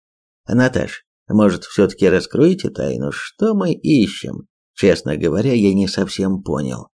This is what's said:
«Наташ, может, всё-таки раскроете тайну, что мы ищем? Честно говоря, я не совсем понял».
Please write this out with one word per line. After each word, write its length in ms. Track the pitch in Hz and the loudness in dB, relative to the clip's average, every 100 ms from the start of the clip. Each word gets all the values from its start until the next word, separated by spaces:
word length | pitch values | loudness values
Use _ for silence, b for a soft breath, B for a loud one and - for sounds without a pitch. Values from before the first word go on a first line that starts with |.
| _ _ _ _ - | _ _ _ _ -2
«Наташ, 580 | 123 127 - - - _ _ - | 2 2 0 -4 -10 _ _ -4
может, 360 | 104 104 87 | 2 2 0
всё-таки 440 | - - 95 - 92 | -4 0 0 2 2
раскроете 640 | 92 - - 165 180 - | 2 0 2 2 2 -4
тайну, 420 | - 69 60 71 | -6 -6 -4 -6
что 420 | - - - 214 | -8 -10 -4 -2
мы 180 | 202 180 | 0 -2
ищем? 760 | - 156 143 92 - - - - _ _ | -2 2 2 2 -2 -12 -12 -16 _ _
Честно 420 | - 98 80 69 76 | 0 2 2 0 -2
говоря, 360 | 80 87 131 | -2 0 0
я 200 | 120 101 | 2 4
не 140 | 98 95 | 2 0
совсем 560 | - 98 - 95 95 | -2 -4 -2 -2 -2
понял». 460 | - 71 67 62 - | -4 -4 -6 -8 -14